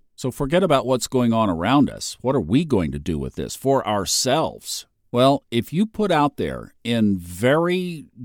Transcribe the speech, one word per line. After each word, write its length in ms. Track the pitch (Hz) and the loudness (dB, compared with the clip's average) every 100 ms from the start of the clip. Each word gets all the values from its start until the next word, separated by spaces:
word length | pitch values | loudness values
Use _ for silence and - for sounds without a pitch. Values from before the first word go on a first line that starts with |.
| _ | _
So 160 | - 131 | -10 -8
forget 320 | - 139 170 | -6 0 2
about 240 | 190 139 117 | 4 2 2
what's 220 | 127 - | -2 0
going 240 | 131 120 | 0 2
on 180 | 113 107 | 2 2
around 400 | 82 95 139 131 | 0 2 4 2
us. 260 | - - - | 0 -12 -8
What 160 | 120 139 | -2 -2
are 40 | |
we 240 | 78 123 | 2 0
going 280 | 170 104 80 | 2 0 0
to 60 | 71 | -4
do 200 | 76 78 | -4 -4
with 160 | 64 | -4
this 220 | - 65 - | -8 -10 -6
for 300 | 131 135 - | 0 0 0
ourselves? 1000 | 104 95 - 131 147 131 52 - - - _ _ | -2 -2 -2 0 0 -2 -6 -12 -12 -14 _ _
Well, 340 | 120 131 139 - | 2 4 2 0
if 240 | 117 113 | -4 -2
you 100 | 160 | -2
put 260 | 220 - 208 | -2 -2 0
out 280 | 160 147 - | 2 2 0
there 340 | 85 64 53 _ | -4 -6 -10 _
in 340 | 113 117 107 95 | -2 2 2 2
very 880 | 87 87 120 151 170 180 180 165 - 110 | -4 -2 2 2 2 0 -4 -8 -14 -18